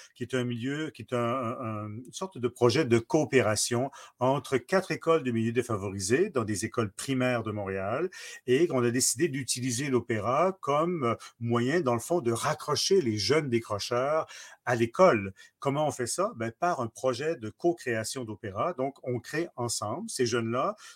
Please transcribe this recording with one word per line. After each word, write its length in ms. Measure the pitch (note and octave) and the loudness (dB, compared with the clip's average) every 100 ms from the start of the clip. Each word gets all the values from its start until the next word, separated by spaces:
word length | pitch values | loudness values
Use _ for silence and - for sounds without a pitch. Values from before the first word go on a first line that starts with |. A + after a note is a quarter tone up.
| - - | -20 -12
qui 80 | |
est 100 | A#2+ | -4
un 100 | C3 | -2
milieu, 480 | B2 A#2+ B2 C#3+ D#3 | -2 -4 -4 -4 -6
qui 100 | - | -10
est 120 | A2 | -6
un, 60 | B2 | -2
un, 400 | A#2 B2+ A#2 - | 0 0 -4 -4
un, 280 | A#2 G#2+ G#2+ | -6 -6 -8
une 260 | G#2+ B2+ | -10 -14
sorte 240 | - F#3+ - | -10 -10 -4
de 100 | A#2+ | -4
projet 380 | - A#2+ A#2+ D3 | 4 4 6 6
de 140 | A#2 | 4
coopération 920 | - D#3+ D3+ C3+ G#2+ G#2+ - A#2+ C#3 - - _ | 4 2 4 4 4 2 0 0 -2 -6 -20 _
entre 380 | B2 C#3+ - C3 | 2 2 0 -2
quatre 340 | - F#3+ F#3 | 2 0 0
écoles 320 | D3+ - E3 | -2 2 2
de 80 | C3 | 2
milieux 200 | A2+ A2+ | 0 2
défavorisés, 800 | A#2 A#2 G#2+ G2+ G2 G2 B2+ G#3 | 0 0 -2 -2 -4 2 2 4
dans 160 | C3+ G#2 | 0 0
des 200 | G#2 A2+ | -2 -2
écoles 260 | - A2 | -2 -4
primaires 520 | - - C3 B2+ B2 | -4 -4 0 2 0
de 80 | A2+ | -2
Montréal, 580 | G#2 G2 F#2+ F#2+ B2 F3+ - - - - | -4 -4 -4 -2 -2 -4 -6 -14 -12 0
et 200 | B2+ E3+ | 4 4
qu'on 160 | C3+ | 2
a 80 | A#2+ | 2
décidé 360 | A#2+ B2 A2+ E3 | 2 0 0 -2
d'utiliser 600 | C3+ B2+ - B2+ A#2 D3 | -2 -4 -4 -2 -2 0
l'opéra 680 | B2+ G#2+ A2 G2+ C3+ F3+ F#3+ | 0 0 -2 0 2 2 0
comme 560 | - C#3+ E3 F3+ A#2+ A#2 - - | 0 0 0 0 0 -2 -6 -10
moyen, 420 | A#2 A#2+ B2 E3 | -2 0 2 2
dans 120 | C#3 | 2
le 60 | A#2+ | 0
fond, 220 | - F3 | 0 0
de 100 | A#2 | 0
raccrocher 720 | A#2 C3+ D3+ - C#3+ - G3 | 0 0 -2 -2 -2 2 2
les 160 | C3+ G#2+ | 4 0
jeunes 320 | F#2+ D3 D3+ | 2 2 2
décrocheurs 760 | A#2 A2+ G#2 - A#2+ C3+ D#3+ D3 - - - - | -2 -2 -6 -2 -2 0 -2 -2 -10 -20 -10 -4
à 100 | B2 | 0
l'école. 580 | A#2 - F#3 B2 G2 - - _ | 0 6 6 6 0 -10 -20 _
Comment 280 | - C#3 D3+ | -2 0 0
on 40 | |
fait 160 | B2+ A#2+ | -2 -4
ça ? 240 | - G3 E3 | -2 -2 -2
Ben, 160 | A2+ | -6
par 280 | - F3 D#3+ | -2 -2 -2
un 80 | A#2 | -4
projet 480 | - C3 A#2+ D3+ E3 | -2 -2 -2 -4 -6
de 140 | G#2+ | -8
co-création 720 | - E3+ E3+ - A2+ A2 C3+ | -2 0 0 -2 -2 -2 -6
d'opéra. 500 | A#2 G#2 G#2+ G2 D3 | -8 -8 -8 -4 -4
Donc, 220 | F3+ C#3 - | -2 -4 -4
on 160 | - B2 | -6 -6
crée 280 | - D3+ E3+ - | -4 -6 -6 -4
ensemble. 540 | A#2+ - G#2 C3 A3+ | -4 -4 -4 -6 -6
Ces 180 | - B2 | -2 0
jeunes-là 480 | A#2+ A2+ A#2+ E3 G#3+ - | 0 0 0 -2 -4 -14